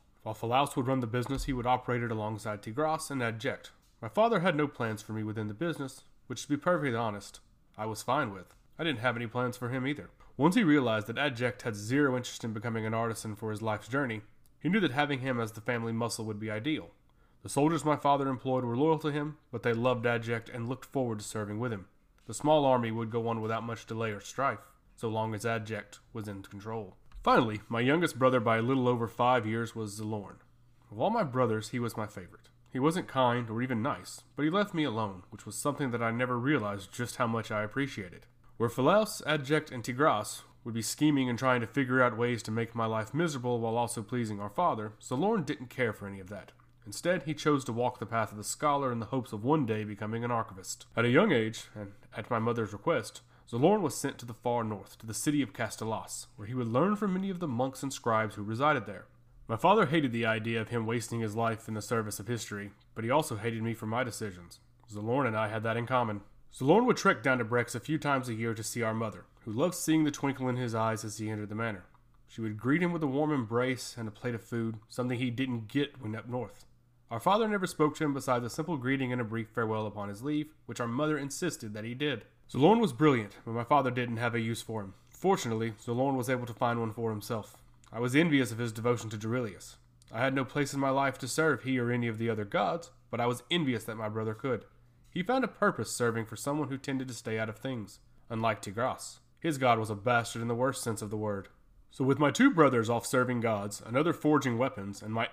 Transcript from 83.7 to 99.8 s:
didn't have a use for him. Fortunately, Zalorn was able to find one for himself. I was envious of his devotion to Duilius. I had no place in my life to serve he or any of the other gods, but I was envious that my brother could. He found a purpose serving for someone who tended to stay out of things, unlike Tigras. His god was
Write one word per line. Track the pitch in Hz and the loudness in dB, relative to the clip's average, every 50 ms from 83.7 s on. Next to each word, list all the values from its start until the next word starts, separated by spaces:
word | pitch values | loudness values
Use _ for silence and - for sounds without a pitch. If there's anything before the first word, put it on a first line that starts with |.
| 151 143 131 127 | 4 4 4 4
didn't | 120 127 123 120 117 113 | 2 0 -2 -2 -2 -2
have | 120 120 113 | -2 0 0
a | 117 | 0
use | 113 113 117 - - | 0 -2 -2 -4 -6
for | - 113 107 101 | -6 -6 -6 -6
him. | 95 92 - - - | -8 -12 -16 -20 -20
Fortunately, | - - - 185 196 180 - 120 113 110 113 113 107 - - | -10 -2 2 2 2 2 2 0 0 0 -2 -2 -4 -6 -6
Zalorn | - 117 123 131 139 135 | -2 0 0 2 2 2
was | 131 120 131 | 0 0 0
able | 131 123 120 | -2 -2 -2
to | 117 113 | -4 -4
find | - 131 120 117 117 | 0 0 2 2 2
one | 117 110 107 | -2 -4 -4
for | - 113 113 | -2 -2 -2
himself. | 110 104 - - 120 110 101 - - - - - - - - - - | -2 -4 -4 -6 -6 -6 -6 -10 -16 -20 -20 -20 -20 -20 -20 -12 -6
I | 113 | -4
was | 123 127 123 | -2 2 4
envious | 147 170 170 143 135 127 110 113 | 4 6 6 6 4 4 2 0
of | 110 | -4
his | 120 117 107 | -4 -4 -4
devotion | 110 110 120 123 110 113 110 | -2 0 0 0 0 -2 -6
to | 110 | -8
Duilius. | 107 107 110 117 127 123 104 87 82 - - - - _ _ _ - - - - | -6 -4 -2 -2 -2 -2 -4 -8 -10 -16 -20 -20 -20 _ _ _ -20 -18 -10 -4
I | 113 | 0
had | 127 135 135 | 0 2 2
no | 139 131 | 2 0
place | 117 - 147 143 139 143 | -2 0 -2 -2 -2 0
in | 139 | 0
my | 139 135 | 0 2
life | 135 139 139 135 127 - | 2 4 2 2 0 -2
to | - 117 | -6 -4
serve | - - 160 160 139 113 - | 0 2 4 4 4 2 0
he | 131 131 127 | 0 0 2
or | 120 120 | 2 2
any | 123 120 120 | 2 2 0
of | 117 110 107 | 0 -2 0
the | 113 113 | 0 0
other | 110 107 104 | 0 0 -2
gods, | 101 - 180 214 175 165 170 - - - - - - | 0 0 2 2 2 0 -2 -6 -10 -20 -20 -14 -6
but | - 117 | -2 0
I | 120 | 0
was | 123 123 120 - - | 0 0 -2 -2 0
envious | 170 175 156 131 123 110 - | 0 2 2 2 0 0 -2
that | - 110 | -6 -6
my | 113 110 107 | -4 -4 -4
brother | 107 110 110 110 107 | -2 -2 -2 -2 -4
could. | 107 - 135 123 98 - - _ - - _ _ _ _ _ | -4 -2 -2 -2 -2 -4 -8 _ -20 -20 _ _ _ _ _
He | - 175 175 | -6 -4 -2
found | - 254 269 254 | 0 2 2 0
a | - | 0
purpose | - - 208 202 - - 110 - | -2 0 2 2 2 0 -4 -4
serving | - - 123 117 113 113 110 | -2 0 2 2 2 0 -4
for | - 113 | -6 -8
someone | - - 139 143 156 147 123 | -8 -4 -2 -2 -2 -2 -4
who | 139 | -6
tended | 131 - - 135 131 131 127 | -8 -6 -4 -4 -4 -4 -6
to | 117 | -8
stay | - - 117 110 110 | -8 -6 -4 -4 -2
out | 110 107 | -2 -4
of | 107 - | -6 -6
things, | - 135 131 117 101 95 - - _ - - - - - | -6 -6 -6 -6 -8 -10 -14 -20 _ -20 -20 -20 -12 -8
unlike | 117 110 113 113 107 104 - | -4 0 0 0 0 0 -4
Tigras. | 107 95 113 123 127 98 - - - - - _ _ _ _ | -8 -4 -2 -2 -2 -2 -4 -8 -14 -16 -18 _ _ _ _
His | - 165 151 131 | -4 -2 0 2
god | 131 123 117 | 4 4 6
was | 113 | 4